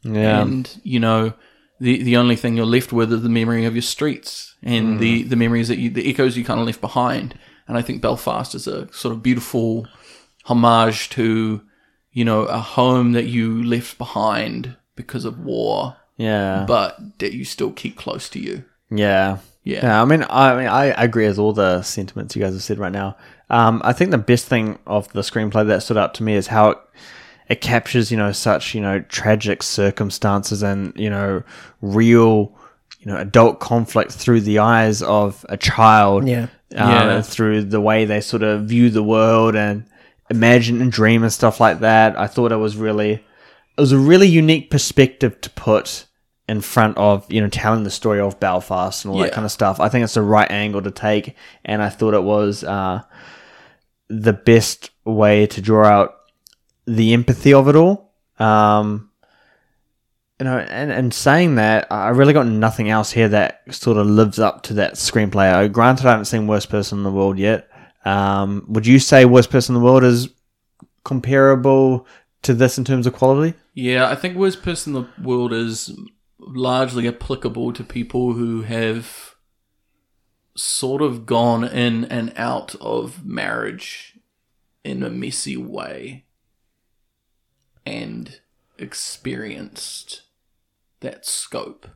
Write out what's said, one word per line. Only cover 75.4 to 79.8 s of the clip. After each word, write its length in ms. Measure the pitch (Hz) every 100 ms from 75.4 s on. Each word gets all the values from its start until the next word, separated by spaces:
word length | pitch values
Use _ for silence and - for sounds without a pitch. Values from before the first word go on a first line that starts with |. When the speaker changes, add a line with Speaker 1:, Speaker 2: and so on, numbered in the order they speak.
| 120
Speaker 2:
is 380 | 117 117 110 - - - _ _ _
largely 680 | - 127 127 127 131 123 117
applicable 640 | 117 - 131 - 117 120
to 100 | 120
people 520 | 120 - 120 123 123
who 280 | 117 117 113
have 720 | 107 117 113 113 117 - - _ _ _ _ _